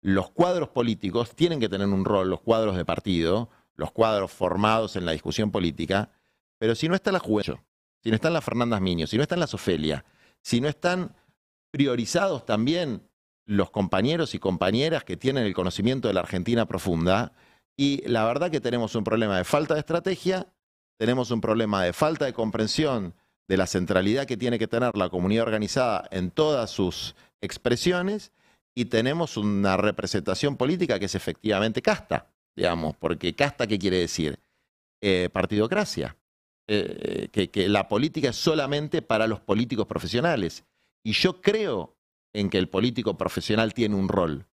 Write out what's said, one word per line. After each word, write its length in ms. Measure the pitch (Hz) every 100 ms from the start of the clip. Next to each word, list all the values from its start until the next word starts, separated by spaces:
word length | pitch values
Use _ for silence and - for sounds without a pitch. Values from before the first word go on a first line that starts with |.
Los 280 | - 98 90
cuadros 400 | - 175 180 147
políticos 640 | - 120 104 98 95 117 -
tienen 240 | 170 160
que 100 | 110
tener 180 | 98 101
un 180 | 95 95
rol, 240 | 101 92
los 120 | 92
cuadros 340 | - 113 110 92
de 100 | 82
partido, 640 | 87 - 87 82 101 120 _ _ -
los 160 | 78
cuadros 400 | - 113 107 95
formados 640 | - 92 90 107 110 107 95
en 100 | 87
la 80 |
discusión 380 | 78 - - 107
política, 600 | 101 87 73 80 95 107 _ _ _ _ _
pero 160 | 110 113
si 120 | 160
no 80 | 185
está 160 | -
la 80 | 185
Juventud, 380 | - 107 101 - _ _ _ _
si 60 | 113
no 60 | 110
están 180 | 160
las 100 | 165
Fernandas 380 | - 120 120 110
Miño, 260 | 92 87 78
si 100 | 110
no 60 |
están 160 | 151 180
las 140 | 160
Ofelia, 520 | - - 82 78 73 - _ _ _
si 200 | - 120
no 60 | 143
están 480 | 147 175 185 180 - _ _ _ _ _
priorizados 760 | 143 139 123 113 - 196 147 -
también 640 | 107 120 170 165 104 _ _ _ _ -
los 260 | 101 92
compañeros 640 | - 92 95 113 165 160 -
y 40 |
compañeras 640 | 98 90 92 107 156 160
que 140 | - 92
tienen 280 | 131 135 107
el 80 |
conocimiento 540 | 92 90 - 104 135 113
de 60 |
la 80 | 95
Argentina 460 | 85 95 90 117 107
profunda, 680 | 92 98 82 85 95 117 _ _ _ _ -
y 320 | 139 139 -
la 160 | 113 110
verdad 260 | 131 175
que 100 | 156
tenemos 340 | 120 120 113 117
un 80 |
problema 340 | 101 110 110 95
de 60 |
falta 300 | 90 147 151
de 80 | 151
estrategia, 680 | 147 165 185 180 180 185 180 _ _ _ _ _
tenemos 340 | 113 127 120
un 100 | 120
problema 420 | 110 110 110 101
de 80 | 90
falta 340 | 87 151 160 139
de 80 |
comprensión 800 | 120 110 110 110 - 151 123 92 - _ _ _
de 80 | 95
la 100 | 92
centralidad 580 | 95 90 92 95 123 135
que 120 | 117
tiene 200 | 120 117
que 100 | 110
tener 280 | 117 123 104
la 140 | 90
comunidad 340 | 90 90 110
organizada 640 | 117 110 104 - 127 101 -
en 200 | 95 90
todas 380 | 113 156 143 110
sus 460 | - 92 - - - _ _
expresiones, 880 | 101 - 123 120 175 180 185 208 - _ _ _ _ -
y 80 | 120
tenemos 520 | 113 120 160 165 -
una 400 | 104 101 101 92
representación 800 | 104 95 95 104 - 92 143 127
política 420 | 127 175 - 104
que 60 | 95
es 100 | 95
efectivamente 680 | - 80 107 101 110 107
casta, 460 | - 202 - - - _ _ -
digamos, 400 | 90 85 78 73
porque 360 | 80 82 87
casta, 340 | 80 143 - 113
¿qué 120 | 104
quiere 200 | 95 92
decir? 400 | 85 - 78 - _ _ _ _ _ _
Eh, 280 | 101 92 90
partidocracia. 840 | 98 92 104 110 196 208 - 64 - _ _ _ _ -
Eh, 600 | 104 - 50 50 - -
que, 200 | - 92
que 180 | - 95
la 180 | 101 98
política 420 | 104 139 - 139
es 60 | 117
solamente 680 | - 156 135 143 147 -
para 260 | 113 110 110
los 120 | 110
políticos 460 | - 104 120 107 101
profesionales. 800 | - 85 117 165 143 85 - _ _ _ _
Y 100 | 110
yo 260 | 107 185 180
creo 560 | - 220 202 110 78 _ _ _ _
en 160 | 107 98
que 80 | 95
el 100 | 92
político 500 | 95 120 120 107 92
profesional 560 | - - - 107 113
tiene 220 | - 110 101
un 140 | 95
rol. 380 | 98 85 71 -